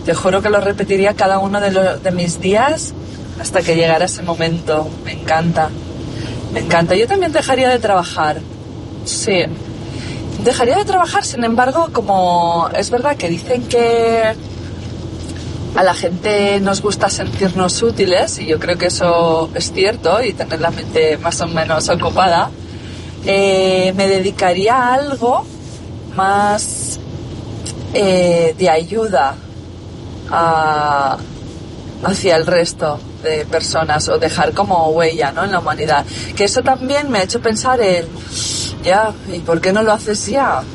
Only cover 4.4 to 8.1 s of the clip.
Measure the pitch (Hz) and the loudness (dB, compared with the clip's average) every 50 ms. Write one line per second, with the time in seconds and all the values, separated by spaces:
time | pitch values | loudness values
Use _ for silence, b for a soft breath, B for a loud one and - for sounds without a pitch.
4.4 | 165 165 165 170 - - 151 156 151 - - - - - - 151 - - 160 160 | 0 -2 -2 -2 0 0 0 0 0 -4 -8 -10 -10 -10 -10 -8 -2 0 0 2
5.4 | 165 170 160 160 160 156 - - - - - - - B B B B B B B | 2 2 2 2 0 0 -2 -8 -10 -10 -10 -10 -10 B B B B B B B
6.4 | - - - 226 214 - - - 175 165 185 196 226 240 403 392 359 330 302 311 | -8 -6 -6 -4 -2 2 2 2 4 4 4 2 4 2 2 0 0 2 0 0
7.4 | - - 269 247 262 254 254 240 - 208 196 180 175 - | 2 2 2 2 4 2 2 2 2 2 2 2 0 -2